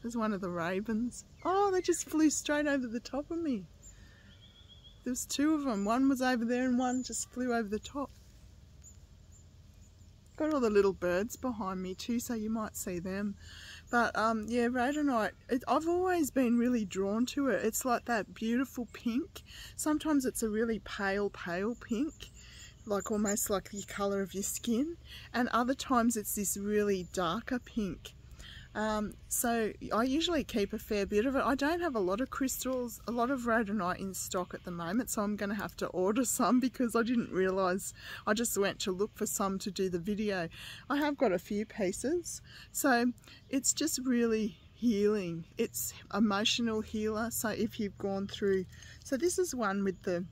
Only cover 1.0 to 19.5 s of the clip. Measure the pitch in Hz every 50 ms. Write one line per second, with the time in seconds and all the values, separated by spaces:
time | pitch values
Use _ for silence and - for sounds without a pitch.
1 | 240 240 - - - - - - - 320 370 392 403 403 370 370 349 - 339 -
2 | - - - 311 311 302 - - - - 294 294 294 294 277 277 247 233 220 240
3 | - - - 269 294 - 339 339 339 302 254 196 175 - - - - - - -
4 | - - - - - - - - - - - - - - - - - - - -
5 | - 247 254 - - - - - 285 302 320 302 285 269 220 196 202 202 226 254
6 | 269 269 277 247 254 254 254 233 233 226 247 247 254 262 247 240 254 247 247 254
7 | 247 - 226 - - - - 247 254 247 233 233 226 196 208 208 - - - 285
8 | 269 - - - - - - - - - - - - - - - - - - -
9 | - - - - - - - - - - - - - - - - - - - -
10 | - - - - - - - - 311 311 311 277 240 220 208 202 196 196 180 -
11 | 180 175 175 180 208 240 - - - 254 233 202 214 185 190 185 185 185 185 -
12 | - - 233 240 - - 240 220 214 220 220 233 214 - - - - 202 180 175
13 | 170 185 190 196 208 208 196 - - - - - - - - - - - - 240
14 | 233 - - - 214 226 226 220 214 220 233 247 240 240 247 254 240 262 294 302
15 | 294 285 254 226 208 - - - - - 233 269 - - 247 311 320 330 349 359
16 | 370 370 359 349 302 240 - 277 262 233 240 240 233 254 247 233 214 185 - 190
17 | 196 196 208 226 254 - - 294 277 262 202 - - 220 226 - - 262 240 214
18 | - - 240 214 180 - 180 - 220 220 233 247 277 254 - 262 233 - - -
19 | - 240 220 262 339 - - - - -